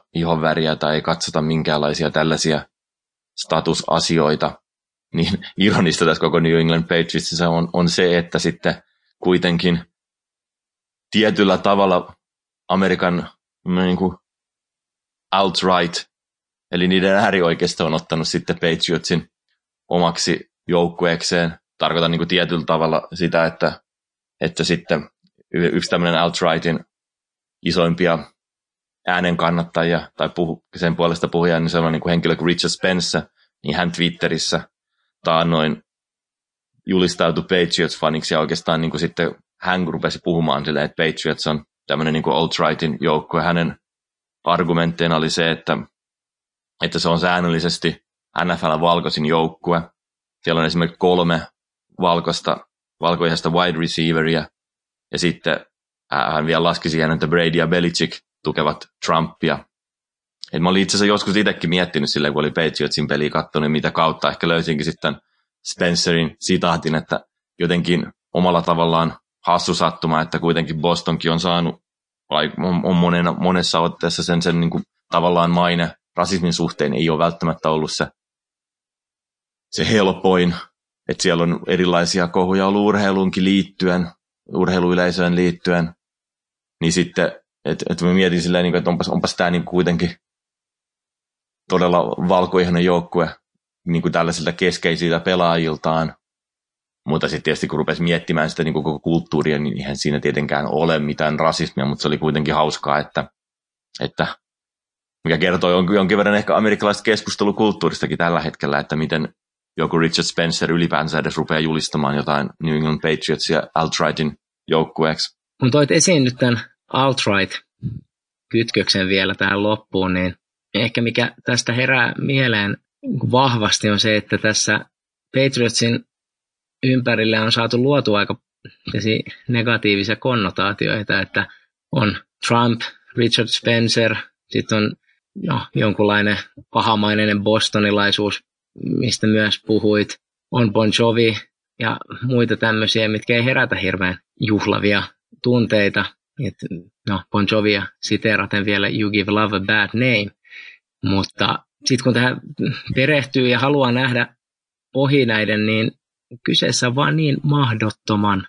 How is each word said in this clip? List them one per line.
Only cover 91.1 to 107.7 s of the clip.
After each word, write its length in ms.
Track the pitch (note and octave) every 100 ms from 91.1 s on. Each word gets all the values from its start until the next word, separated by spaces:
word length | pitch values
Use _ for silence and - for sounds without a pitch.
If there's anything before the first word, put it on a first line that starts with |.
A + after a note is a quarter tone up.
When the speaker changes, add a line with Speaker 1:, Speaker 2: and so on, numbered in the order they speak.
| _ _ _ _ _ -
Speaker 1:
todella 400 | F#2 F2 F2 A#1
valkoihoinen 720 | - F2+ F#2 F2+ F#2 F2 F2
joukkue 520 | F2+ F2 F2 F2 E2 - _ _ _ _ F2
niinku 220 | E2 E2+
tällaisilta 420 | E2+ E2 E2+ D#2+
keskeisiltä 680 | E2+ F2+ - F2+ E2 E2+ E2
pelaajiltaan, 960 | F#2 F#2 E2+ E2+ D#2+ D2+ E2 D#2+ D#2 - _ _ _ _ _ _ _ _ -
mutta 200 | D#2 C#2+
sitten 160 | D#2
tietysti 240 | D#2 D2 C#2
kun 120 | D2
rupesi 240 | D2+ D#2
miettimään 460 | E2+ E2 - D#2+ D#2
sitä 140 | -
niinku 200 | D#2+ D#2
koko 160 | D2+ D2
kulttuuria, 600 | E2 E2 - D#2 D#2 D2
niin 180 | D2 G1+
eihän 200 | C2+ C#2
siinä 220 | D2+ C#2+
tietenkään 480 | D2 D2 D2 D2 C#2+
ole 320 | D2+ E2 D#2
mitään 400 | D2 D2+ D#2 D2+
rasismia, 460 | D#2+ D#2 D#2+ - C#2
mutta 160 | C#2+
se 60 | D2+
oli 100 | D2
kuitenkin 360 | D#2 D2+ D2
hauskaa, 460 | D2+ D#2 - C#2+ D2
että, 300 | D2+ D2+ C#2 _ _ _ _ _ _ -
että 380 | C#2 - - - _ _ _ _ _ _ _ _
mikä 140 | E2 D#2+
kertoo 340 | F2+ F2+ F2+
jonkin, 240 | F2+ F2+ G2+
jonkin 220 | F#2 G2+
verran 180 | G#2 G#2
ehkä 200 | - E2
amerikkalaisesta 500 | G#2+ G#2 G#2 G2+ -
keskustelukulttuuristakin 1120 | G#2+ - - G2+ G2+ A2